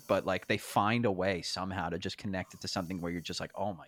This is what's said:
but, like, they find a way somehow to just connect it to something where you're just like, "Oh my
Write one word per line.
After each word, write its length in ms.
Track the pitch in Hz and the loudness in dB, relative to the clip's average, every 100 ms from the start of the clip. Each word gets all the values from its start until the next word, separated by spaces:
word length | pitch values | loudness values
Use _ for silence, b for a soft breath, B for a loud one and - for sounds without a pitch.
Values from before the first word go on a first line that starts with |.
| - | 2
but, 180 | 98 95 | 2 4
like, 220 | 92 - | 0 2
they 100 | 107 | 0
find 480 | - - 104 120 117 | 2 2 4 4 4
a 60 | |
way 300 | 92 92 92 | 2 2 2
somehow 480 | - 95 95 92 101 | -2 -4 -2 -2 -2
to 80 | 85 | -2
just 220 | 95 - | -4 -4
connect 340 | 107 95 90 | -4 -2 -4
it 80 | - | -8
to 60 | 92 | -4
something 340 | - 85 92 | -4 -4 -4
where 100 | 85 | -2
you're 80 | 87 | -4
just 200 | 80 87 | -4 -6
like, 120 | 80 - | -6 -4
"Oh 180 | 98 | -4
my 140 | 87 | -4